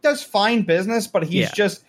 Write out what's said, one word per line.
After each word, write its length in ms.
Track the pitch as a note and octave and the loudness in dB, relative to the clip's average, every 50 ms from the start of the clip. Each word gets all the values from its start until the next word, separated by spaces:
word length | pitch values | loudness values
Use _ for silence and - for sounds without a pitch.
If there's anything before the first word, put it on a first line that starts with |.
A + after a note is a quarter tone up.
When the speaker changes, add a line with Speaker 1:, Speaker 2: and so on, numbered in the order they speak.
Speaker 1:
does 200 | - D4 C#4+ - | -2 0 0 -2
fine 420 | - - - G3+ G3+ A3+ A#3+ A3+ F#3+ | -4 -4 0 0 2 2 2 2 2
business, 440 | E3 E3 F3 F#3+ G#3+ A3+ A#3 G3+ - | 2 2 0 0 0 -2 -2 -2 -2
but 160 | - F#3+ D#3+ | -2 -2 -2
he's 100 | E3+ F3 F#3+ F3+ | -2 -2 -2 -2
Speaker 2:
Yeah. 60 | - - | -2 0
Speaker 1:
just, 280 | G#3 G#3 F#3+ - - _ | 0 0 0 -2 -4 _